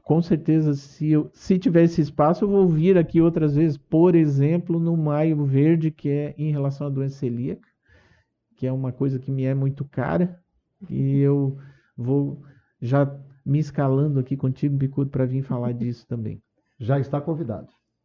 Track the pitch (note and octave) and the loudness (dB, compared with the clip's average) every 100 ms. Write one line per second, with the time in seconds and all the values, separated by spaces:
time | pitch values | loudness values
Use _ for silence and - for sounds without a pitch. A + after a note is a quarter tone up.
0 | - D#3+ E3 D#3+ D#3+ D#3 D3+ C#3 - - | -2 0 2 -2 2 2 2 -2 -6 -6
1 | D#3 D3+ D3+ - - F#3 - E3+ E3+ E3+ | 0 0 0 -10 -2 0 4 4 4 4
2 | C#3+ - D3 F3+ G#3 G3 F#3 D#3 E3+ F#3 | -2 2 2 2 2 2 4 4 4 4
3 | D#3+ E3 E3 E3 D3+ C#3+ E3 C#3 - D#3+ | 4 4 2 2 0 2 0 -2 -2 4
4 | F3+ E3+ D3+ C#3 C#3+ F3 F3 E3+ E3 E3 | 6 6 4 2 2 0 0 -2 0 0
5 | D3+ D3 D#3+ D3+ C#3+ C3+ D3+ E3+ D#3+ - | 0 0 0 0 0 2 4 2 0 -4
6 | C#3+ C#3+ D3 C#3+ D#3 D3 C#3 C#3 D3 C3+ | -4 -4 -4 -6 -4 -2 -4 -4 -6 -4
7 | C3+ C#3 B2+ A#2+ C#3 - _ _ _ _ | -6 -6 -6 -4 -6 -8 _ _ _ _
8 | _ _ _ _ _ _ C3 C3 C3 B2 | _ _ _ _ _ _ -6 -4 -6 -4
9 | C#3 C3 C3+ C3+ C3 C#3 C#3 C#3 C3+ - | -2 -2 -4 -4 -2 0 -2 -4 -8 -6
10 | D3 E3+ F3+ F3 _ _ _ _ F#3+ C3+ | -2 0 -2 -4 _ _ _ _ -10 -4
11 | C3+ C#3 C#3 C#3+ C#3 C3+ - - _ - | 0 2 2 2 0 -4 -14 -20 _ -10
12 | A#2+ C#3+ C#3+ - - - _ _ A#2+ C#3 | -2 0 -2 -6 -16 -20 _ _ -2 0
13 | C#3 - - - - C#3+ D3+ - C#3 C3+ | 0 -4 -18 -14 -2 -2 -2 -2 0 2
14 | D3+ C#3 B2+ C3+ C3 C3 D3 C#3 C3+ C#3 | 0 0 -2 -4 -4 -2 -2 0 -2 -2
15 | C#3 C#3 B2+ C3 C3+ B2 A#2+ A#2+ B2 A#2 | -4 -2 -2 -4 -4 -6 -4 -4 -6 -8
16 | _ A#2+ G#2+ G#2 _ _ _ _ A2+ C#3 | _ -8 -8 -10 _ _ _ _ -2 -2
17 | C3 D3 D3 D#3+ A#2 G2+ - _ _ _ | -2 -4 -4 -6 -6 -8 -12 _ _ _